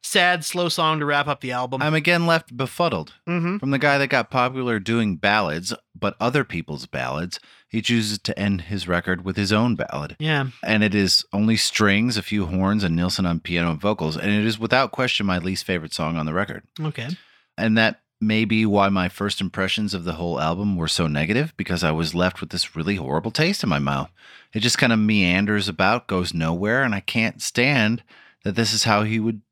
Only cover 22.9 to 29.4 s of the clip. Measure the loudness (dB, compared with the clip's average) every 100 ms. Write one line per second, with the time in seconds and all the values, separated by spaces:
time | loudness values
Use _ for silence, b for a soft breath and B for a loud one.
22.9 | -4 -2 -2 -2 -2 -2 0 0 0 0
23.9 | -2 -4 B B B B -2 0 2 2
24.9 | 4 4 4 4 4 2 0 -2 0 2
25.9 | 2 0 -2 0 0 0 0 0 0 0
26.9 | -2 -4 -2 -2 -2 -6 0 2 4 2
27.9 | 0 -6 B B B -4 0 0 0 2
28.9 | 2 2 0 0 -4